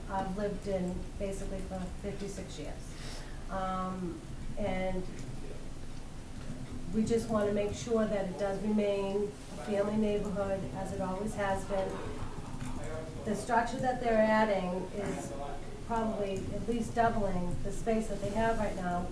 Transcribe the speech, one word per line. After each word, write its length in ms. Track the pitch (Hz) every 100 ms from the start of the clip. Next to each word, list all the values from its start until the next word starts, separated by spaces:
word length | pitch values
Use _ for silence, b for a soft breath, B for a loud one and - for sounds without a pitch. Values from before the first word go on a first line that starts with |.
| -
I've 260 | 196 190 185
lived 320 | 170 180 202
in 260 | 190 180 180 - -
basically 420 | 202 196 190 - 180
for 120 | 185 180 -
fifty-six 560 | 202 190 202 185 - -
years. 140 | 151 - - B B B B B -
Um, 680 | 190 190 190 185 185 175 - - - - 208
and 440 | 202 185 185 185 180 - - - 143 139 - - - - - - - - - - - - 165
we 100 | 208
just 240 | 220 226 214
want 180 | 214 202
to 60 |
make 220 | 202 202
sure 320 | - 240 220 214
that 180 | 202
it 140 | 185 190
does 200 | 196 196
remain 680 | 214 214 208 196 196 202 202 - -
a 180 | - -
family 260 | 202 208 214
neighborhood 640 | 214 208 208 196 196 190 - 190
as 140 | 180
it 80 | 185
always 320 | 190 190 214
has 280 | 208 196 190
been. 240 | - 196 190 185 - - - - - - - - - - - - -
The 80 |
structure 420 | 208 - 233 233 269
that 240 | 262 247
they're 140 | 240 220
adding 720 | 214 220 214 190 180 185 185 208
is 340 | 190 - - - - - - - -
probably 540 | 226 220 202 196 190 -
at 140 | 196 -
least 260 | 233 220
doubling 600 | 233 233 220 196 180 180 175
the 80 | 196
space 340 | - - 220 214
that 160 | 196
they 80 | 202
have 280 | 208 226 220
right 160 | 208 190
now. 300 | 180 175 180